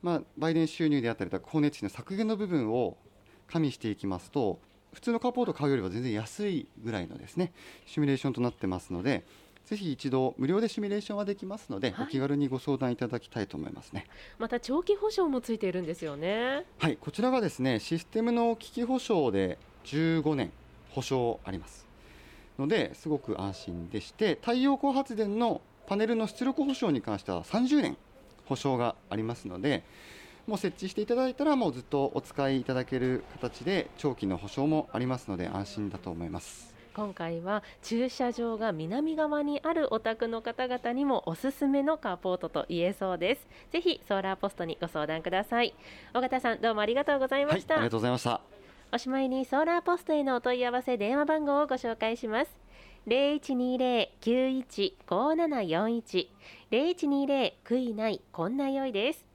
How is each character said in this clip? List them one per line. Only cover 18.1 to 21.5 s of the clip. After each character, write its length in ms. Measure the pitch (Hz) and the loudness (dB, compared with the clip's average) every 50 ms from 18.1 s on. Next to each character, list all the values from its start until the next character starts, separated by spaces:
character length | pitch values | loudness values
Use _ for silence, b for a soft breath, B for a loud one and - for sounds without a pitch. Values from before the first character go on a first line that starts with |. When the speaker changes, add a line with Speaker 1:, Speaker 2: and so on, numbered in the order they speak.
| - 220 | -2 0
Speaker 1:
ム 100 | 226 233 | 2 2
の 240 | 240 233 233 233 226 | 2 2 2 2 0
機 160 | 226 - - | -2 -6 -10
器 120 | - - 240 | -4 -4 -2
保 160 | 233 262 262 | 0 0 0
証 320 | 247 - 233 175 147 123 | 2 2 2 4 4 4
で 260 | 98 98 95 92 - - - - - - - | 4 4 2 2 0 -4 -10 -20 -20 -20 -14
十 380 | - - 147 160 165 165 165 | -4 -2 2 2 4 4 4
五 140 | 147 151 156 | 2 2 2
年 160 | 139 117 85 - - - - - - - - | 2 0 -2 -4 -14 -20 -20 -20 -20 -20 -10
保 100 | - - | -8 -6
証 380 | 127 - 135 131 123 117 - - - | -2 0 0 2 2 2 0 -2 -4
あ 60 | |
り 80 | - | -8